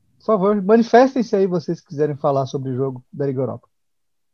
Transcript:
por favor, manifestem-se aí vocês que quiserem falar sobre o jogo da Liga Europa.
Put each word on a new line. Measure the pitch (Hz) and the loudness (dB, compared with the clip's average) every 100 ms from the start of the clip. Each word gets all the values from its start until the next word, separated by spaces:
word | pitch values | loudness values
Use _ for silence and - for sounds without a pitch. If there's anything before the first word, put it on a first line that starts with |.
| _ _ | _ _
por | |
favor, | - 214 202 208 | -2 2 2 2
manifestem-se | 185 226 226 233 262 262 - | 0 0 4 4 6 2 -2
aí | 196 190 | 0 0
vocês | 180 - 170 | -2 -4 -8
que | _ | _
quiserem | 143 151 | -4 -2
falar | 139 147 135 | 0 0 0
sobre | 131 143 131 | -2 -4 -6
o | |
jogo | 127 135 127 - | -4 -4 -6 -14
da | 143 | -6
Liga | 143 131 | -4 -2
Europa. | 120 110 - _ _ _ _ _ _ | -4 -6 -16 _ _ _ _ _ _